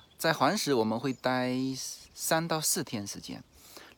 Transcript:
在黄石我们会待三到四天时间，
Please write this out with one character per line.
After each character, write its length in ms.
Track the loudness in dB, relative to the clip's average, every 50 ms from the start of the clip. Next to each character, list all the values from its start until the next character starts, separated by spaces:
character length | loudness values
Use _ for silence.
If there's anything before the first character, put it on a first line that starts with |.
| -20 -20 _
在 160 | -2 0 2 2
黄 240 | 4 4 4 4
石 160 | 2 2 2 4
我 120 | 4 4
们 140 | 2 2 0
会 140 | 0 -2 -2
待 420 | 0 0 0 2 2 0 0 0 -2 -2 -2 -4 -6 -8 -10 -10 -12 -16 -20 -12
三 320 | -6 -2 0 2 2 2
到 140 | 0 -2 0
四 240 | 0 0 0 0 -2
天 220 | -4 -4 -6 -6
时 140 | -6 -10 -12
间， 220 | -10 -12 -12 -12 -14 _ -20 -20 -20 -20 -20 -20 -20 -20 -10